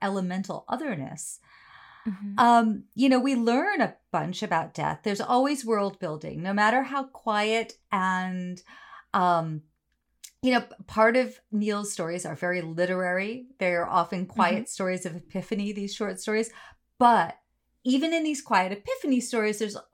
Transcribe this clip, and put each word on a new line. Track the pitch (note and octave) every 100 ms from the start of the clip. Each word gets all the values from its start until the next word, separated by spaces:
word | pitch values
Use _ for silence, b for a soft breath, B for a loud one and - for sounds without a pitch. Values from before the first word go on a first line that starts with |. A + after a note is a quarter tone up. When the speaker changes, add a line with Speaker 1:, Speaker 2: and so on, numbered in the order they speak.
Speaker 1:
elemental | G3+ G3 F#3 F#3 F#3+ E3+ -
otherness. | B3 D4+ F3 - - - - B B B B B B -
Speaker 2:
Mm-hmm. | F#3+ G3+ G3+
Speaker 1:
Um, | A#3 A#3 A3+ G#3 -
you | - C4+
know, | B3+
we | C4
learn | B3+ A3+ B3 F4+ G4+
a | G#3+ - _
bunch | E3+ D#3 F3+
about | G#3+ E3 D#3+
death. | - D3 D#3
There's | G#3+ G3+
always | - B3 C4+ D4
world | A3+ A3 G3+ F#3+
building, | F3 D3+ D#3+ D3+
no | F3
matter | G3+ G#3+ B3
how | C4+ C#4
quiet | C4 - - G#3 G#3+ A3+ A3+ - _
and, | G3+ F#3 F#3 F#3 F3+ F3+ F3+ B B B B -
um, | G3+ F3+ E3+ E3 D#3 D#3 _ _ _ _ _ - _
you | B3+
know, | B3
p-, | - - -
part | - A3 A#3+
of | B3 - _
Neil's | G#3+ G#3 G#3 G3+
stories | - E3 F3 E3+
are | D3+
very | F3+ F3+
literary. | E3 E3 F3+ F#3 F3+ F3+ G3+ B3 B3+ -
They're | F#3 F3 E3+
often | F3+ E3+ F#3 F3+
quiet | - F3+ G#3+
Speaker 2:
Mm-hmm. | A3+
Speaker 1:
stories | - F#3 F#3 F3+
of | E3
epiphany, | - F#3+ - F#3+ G3+
these | G#3 G3
short | - G#3 F#3
stories. | - G#3+ A3+ B B B _ -
But | A#3+ A3 E3 - _ _ _ _
even | B3 C4 D#4+
in | E4
these | D#4 C#4+
quiet | - G#3 F#3
epiphany | G3+ - C5 - B3+
stories, | A#3+ A#3 G#3+ G#3
there's | G#3+ G#3 -